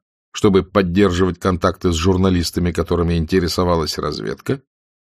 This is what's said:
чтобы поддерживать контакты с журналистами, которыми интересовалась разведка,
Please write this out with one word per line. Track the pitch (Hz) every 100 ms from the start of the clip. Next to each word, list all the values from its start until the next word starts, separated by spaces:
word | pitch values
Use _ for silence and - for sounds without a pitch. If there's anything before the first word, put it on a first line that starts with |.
| _ _ _
чтобы | - 107 95
поддерживать | - 101 90 90 98 87 92 -
контакты | 98 90 92 - 92
с | 80
журналистами, | 92 92 95 90 82 90 87
которыми | 85 82 85 85 85
интересовалась | 78 95 85 - 90 85 76 -
разведка, | 76 76 52 67 - 135 - _ _ _